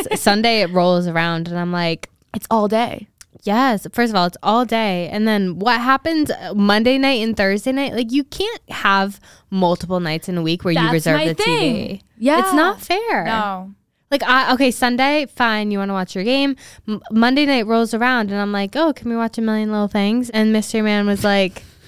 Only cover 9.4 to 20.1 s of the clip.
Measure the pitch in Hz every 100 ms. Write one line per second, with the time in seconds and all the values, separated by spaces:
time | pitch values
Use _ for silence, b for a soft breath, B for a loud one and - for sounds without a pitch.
9.4 | _ 190 175 175 170 180 175 160 - 175
10.4 | 160 170 185 165 165 165 160 160 311 311
11.4 | 440 480 330 214 - 196 - - 233 320
12.4 | 381 302 339 403 - 370 453 277 190 226
13.4 | 208 190 190 196 _ _ _ 285 - 254
14.4 | - 254 262 - 247 247 269 302 277 -
15.4 | 240 214 208 202 196 196 185 190 202 269
16.4 | 277 269 B B - 208 - 220 233 269
17.4 | 285 269 214 226 226 226 247 254 208 202
18.4 | 202 202 196 269 320 - 233 233 226 -
19.4 | 220 214 214 214 208 208 202